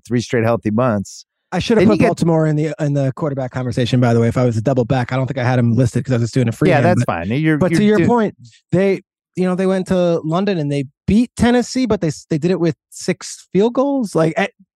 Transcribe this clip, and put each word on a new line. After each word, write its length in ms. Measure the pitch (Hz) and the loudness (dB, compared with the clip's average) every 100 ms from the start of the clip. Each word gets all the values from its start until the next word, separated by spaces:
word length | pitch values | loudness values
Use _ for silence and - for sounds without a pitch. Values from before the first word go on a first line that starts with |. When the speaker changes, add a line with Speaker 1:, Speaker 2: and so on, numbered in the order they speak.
| - | -2
Speaker 1:
three 140 | 120 | -4
straight 240 | 110 127 | -2 0
healthy 280 | 110 117 110 | 0 0 0
months. 520 | 107 127 104 95 - - _ _ | 0 0 0 -4 -14 -20 _ _
Speaker 2:
I 60 | 180 | -6
should 180 | - 226 | 0 2
have 40 | |
Speaker 1:
Then 80 | 196 | 4
Speaker 2:
put 40 | |
Speaker 1:
you 40 | 196 | 4
get 80 | 240 | 0
Speaker 2:
Baltimore 380 | - 170 160 156 | 0 0 2 0
in 100 | 151 | 0
the, 180 | 156 151 | -2 -4
in 140 | 151 | -2
the 180 | 143 135 | 0 -2
quarterback 400 | - 160 135 131 | -2 -6 -6 -8
conversation, 480 | 135 127 117 120 127 | -6 -6 -2 0 2
by 120 | 123 | 2
the 80 | 117 | 2
way, 60 | 117 | 2
if 100 | 117 | 0
I 80 | |
was 120 | 127 113 | 0 0
a 60 | |
double 220 | 107 131 | 0 0
back. 280 | 113 135 120 | 0 0 -2
I 40 | 127 | -4
don't 100 | 131 | -4
think 120 | 127 | -2
I 60 | |
had 140 | 120 127 | 0 2
him 140 | 120 | 2
listed 300 | 117 131 123 | 2 2 0
'cause 80 | 117 | -2
I 40 | 123 | -2
was 80 | |
just 100 | 117 | 0
doing 140 | - 117 | 0 -2
a 40 | |
free 180 | 107 151 | 0 2
Speaker 1:
Yeah, 100 | 156 | 4
Speaker 2:
hand, 60 | 165 | 4
Speaker 1:
that's 180 | 180 120 | 2 0
Speaker 2:
but, 220 | 90 85 | -2 -2
Speaker 1:
fine. 20 | |
You're, 260 | 127 156 156 | 0 0 2
Speaker 2:
but 140 | 180 | 2
Speaker 1:
you're 100 | 165 | 2
Speaker 2:
to 60 | 208 | 4
your 120 | 214 | 4
Speaker 1:
do- 80 | 165 | 2
Speaker 2:
point, 260 | 240 208 - - - _ | 2 0 -4 -16 -20 _
they, 280 | 175 196 185 - _ _ - | 0 2 0 -6 _ _ -4
you 80 | |
know, 100 | 185 | -2
they 120 | 180 185 | 0 0
went 200 | 190 185 | -2 0
to 320 | 185 175 170 | 0 2 0
London 340 | 156 165 202 185 | -2 -2 -2 -2
and 120 | 147 | -2
they 140 | 143 139 - - | -4 -6 -8 0
beat 240 | 196 247 - | 2 0 0
Tennessee, 500 | 233 247 233 254 254 | 2 2 0 -2 -2
but 140 | 208 | 0
they 80 | 165 | -2
s-, 180 | - - | -4 -6
they 100 | 160 | -2
did 120 | 165 | 0
it 100 | 185 | 0
with 160 | 170 - _ | -2 -4 _
six 580 | - - 175 - - - | -10 -6 -6 -8 -18 -4
field 220 | 180 220 | 0 0
goals. 400 | 240 277 277 214 | 0 0 -2 -2
Like, 200 | 160 160 160 | 0 0 0
I 100 | 196 - _ | -4 -6 _